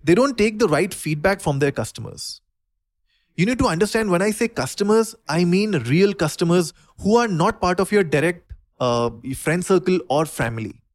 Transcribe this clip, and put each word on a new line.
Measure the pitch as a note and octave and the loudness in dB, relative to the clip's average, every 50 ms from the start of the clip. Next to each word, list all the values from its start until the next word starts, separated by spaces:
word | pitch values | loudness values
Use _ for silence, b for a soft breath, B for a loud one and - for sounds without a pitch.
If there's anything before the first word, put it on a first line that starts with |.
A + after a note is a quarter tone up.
| - | 4
They | D3+ E3+ | 4 4
don't | G#3+ C4 C#4+ B3 | 4 4 2 2
take | - G#3 A3+ G#3+ G#3+ | 0 0 0 2 0
the | A#3 | 0
right | F3 D3+ C#3 F3+ F#3+ - | 2 2 0 0 -2 -6
feedback | - - D#3 D#3 D3 D3+ F#3+ G3 F#3+ | -8 -6 -6 -4 0 0 -2 -2 0
from | - D#3+ C#3+ C3+ | -2 -4 0 0
their | D3 C#3 | 0 -2
customers. | - - A2 - - - A2 - - - - - - - _ _ _ _ _ _ _ _ _ _ _ _ _ _ _ _ _ _ _ | -2 -4 -8 -8 -10 -14 -16 -14 -14 -14 -14 -14 -14 -16 _ _ _ _ _ _ _ _ _ _ _ _ _ _ _ _ _ _ _
You | - F#3 | -2 0
need | A3 C4 A#3 | 0 2 0
to | C4 | 0
understand, | A3+ E3 E3 G#3 G#3 - A3 A3 G3+ | 0 2 0 -2 0 0 -2 0 0
when | F3+ E3+ | 0 0
I | G3 G#3+ | 0 0
say | G#3 - A#3+ | 0 -2 -4
customers, | A3+ - - B2+ C3 - - G#3 G3+ G#3+ A3+ A3 A3 - _ _ | -4 -2 -6 -6 -6 -4 -4 0 2 2 2 2 0 -6 _ _
I | - D3 E3+ F3 | -4 0 0 2
mean | F3 F3 G3 G#3 A3 | 2 2 2 0 0
real | G3 C#3+ A2+ A#2 C#3 E3+ G3 G3+ G3 | -2 -2 0 2 2 4 4 2 2
customers | - E3 D3 - - F3+ E3 E3+ F3+ E3+ D3+ b b b b b - | 0 -2 -4 -2 -2 0 2 2 2 0 -2 b b b b b -4
who | - F#3+ A3 | 0 2 4
are | A#3+ A#3+ | 4 2
not | A3+ F#3 D3+ F3 G#3+ A3 - | 2 0 0 0 0 0 0
part | - F3+ F3+ F#3+ | -2 0 2 0
of | G3 - | 0 2
your | G#3 G#3 F#3+ | 2 0 2
direct, | D3+ D3 C#3+ C#3 E3+ F3 F3 _ _ - - _ _ _ _ | 2 0 0 0 0 -2 -4 _ _ -20 -20 _ _ _ _
uh, | C3 B2 A#2+ A#2 A#2 A#2 A2+ A2 B2 C3 C3 | 0 0 2 0 0 -2 -4 -8 -10 -10 -10
friend | - - D#3 D#3+ F3+ F3 | -6 -2 -2 -2 -2 2
circle | - F#3+ F3+ F3+ F#3 F#3 F3+ - | 2 2 2 4 2 0 0 0
or | _ C3 D3 D#3+ | _ 0 0 0
family. | D3+ - - C3 A#2 A#2 A2+ A2 G2+ - _ _ _ | -2 -4 -6 -4 -4 -4 -6 -8 -10 -10 _ _ _